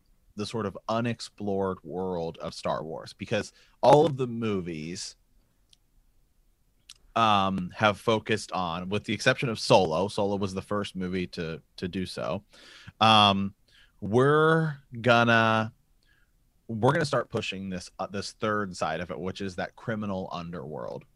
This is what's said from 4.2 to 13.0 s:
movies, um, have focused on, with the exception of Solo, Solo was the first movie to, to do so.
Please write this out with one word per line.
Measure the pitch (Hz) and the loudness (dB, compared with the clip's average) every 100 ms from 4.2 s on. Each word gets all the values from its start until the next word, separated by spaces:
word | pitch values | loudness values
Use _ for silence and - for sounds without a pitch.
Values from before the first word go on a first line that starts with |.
| 127 | -6
movies, | 117 113 98 87 80 78 92 - - _ _ _ _ _ _ _ _ _ _ _ _ _ _ _ _ _ - _ 117 | -4 -2 -2 -4 -8 -8 -10 -12 -16 _ _ _ _ _ _ _ _ _ _ _ _ _ _ _ _ _ -20 _ 0
um, | 110 101 98 95 90 - | 4 4 2 -2 -6 2
have | 107 95 | 2 2
focused | - 110 - 107 - | 0 0 0 -4 -2
on, | 87 87 82 92 | -4 -2 -4 -4
with | 104 | -4
the | - | -4
exception | 107 131 131 131 | 0 0 0 -2
of | 110 | -4
Solo, | - 117 90 78 98 | 6 6 6 2 -2
Solo | - 101 101 | -2 -2 -2
was | 98 | -4
the | 95 | -6
first | - 104 101 92 | -4 -6 -4 -6
movie | 90 92 90 | -6 -4 -6
to, | - 80 78 - - | -6 -8 -8 -14 -10
to | 95 | -6
do | 92 90 | -6 -6
so. | - 60 101 - - - - - _ | -6 -6 -6 -10 -20 -20 -20 -20 _